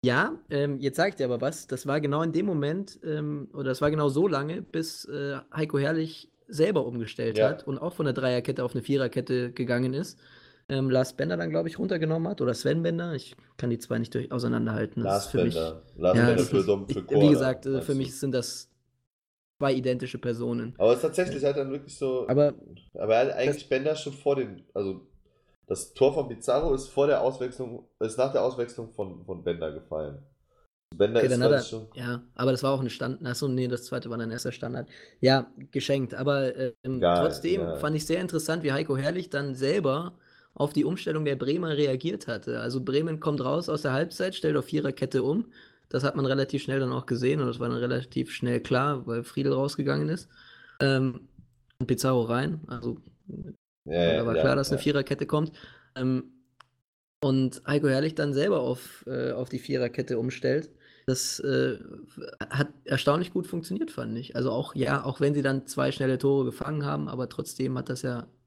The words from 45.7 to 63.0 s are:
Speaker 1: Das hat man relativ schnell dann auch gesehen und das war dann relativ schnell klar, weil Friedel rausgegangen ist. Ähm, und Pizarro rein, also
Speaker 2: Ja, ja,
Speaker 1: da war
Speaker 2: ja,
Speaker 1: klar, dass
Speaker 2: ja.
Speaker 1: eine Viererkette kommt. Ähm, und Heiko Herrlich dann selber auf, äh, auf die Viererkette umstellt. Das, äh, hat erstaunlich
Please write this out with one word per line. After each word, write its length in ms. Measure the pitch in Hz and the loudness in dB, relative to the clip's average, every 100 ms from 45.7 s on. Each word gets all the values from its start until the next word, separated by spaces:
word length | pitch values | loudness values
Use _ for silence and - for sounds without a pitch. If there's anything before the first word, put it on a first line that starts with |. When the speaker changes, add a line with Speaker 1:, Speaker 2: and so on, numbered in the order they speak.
| _ _ | _ _
Speaker 1:
Das 140 | 131 | -2
hat 140 | 135 - | 0 0
man 100 | 135 | 0
relativ 380 | 135 135 139 | 2 0 -2
schnell 160 | 139 135 | -2 -2
dann 120 | 131 | 0
auch 140 | 127 127 | -4 -2
gesehen 340 | 120 127 151 | 0 2 2
und 60 | 127 | 0
das 140 | 120 | -2
war 80 | 120 | -4
dann 100 | 120 | -2
relativ 540 | 123 123 127 - 127 | -2 -2 -4 -6 -6
schnell 280 | - 123 120 | -4 -2 -2
klar, 460 | - 127 143 139 117 | 0 0 2 -2 -4
weil 160 | 117 | -6
Friedel 300 | 117 - 139 | -4 -2 0
rausgegangen 560 | 135 139 143 139 139 151 | 2 0 -2 -2 0 0
ist. 200 | 160 - - - - - - | -4 -8 -20 -20 -20 -20 -2
Ähm, 480 | 135 135 131 120 - - - _ _ _ | 2 4 2 -2 -14 -20 -20 _ _ _
und 80 | 123 | -2
Pizarro 360 | 120 135 127 | 0 4 2
rein, 380 | 113 117 139 156 156 | 2 0 0 -4 -8
also 320 | 120 120 117 - _ - - - - _ _ | -8 -6 -8 -12 _ -16 -14 -12 -16 _ _
Speaker 2:
Ja, 100 | - 82 | -4 2
ja, 120 | 85 78 | 4 4
Speaker 1:
da 100 | - | 2
war 80 | |
Speaker 2:
ja, 60 | 113 | 2
Speaker 1:
klar, 160 | 80 135 | 4 4
dass 120 | 135 | 2
Speaker 2:
ja. 40 | |
Speaker 1:
eine 100 | 139 | 0
Viererkette 440 | - 143 135 135 139 | 2 2 0 -2 0
kommt. 260 | 151 156 - - - _ - | 0 0 -6 -20 -20 _ -4
Ähm, 280 | 131 131 - - _ _ - _ _ _ _ _ | 0 0 -2 -18 _ _ -20 _ _ _ _ _
und 400 | 139 131 131 - - | 2 4 2 -2 0
Heiko 220 | 147 143 | 2 4
Herrlich 260 | 131 151 | 2 0
dann 180 | 156 147 | 0 0
selber 280 | 135 175 175 | 2 2 2
auf, 440 | 127 123 - - - | 0 -4 -8 -16 -8
äh, 260 | 127 127 | -4 -4
auf 160 | 123 127 | -4 -6
die 100 | 131 | -8
Viererkette 600 | - 131 123 - 120 120 | -2 0 0 -2 -2 -2
umstellt. 520 | 123 - 131 139 - _ - - - | -2 -2 0 0 -2 _ -20 -8 -2
Das, 340 | 127 - - | -2 -2 -4
äh, 380 | 139 131 131 117 - - - - - - - | 0 2 2 -2 -10 -18 -18 -16 -16 -12 -6
hat 180 | 135 147 - | -2 -2 -4
erstaunlich 480 | - 135 | -4 0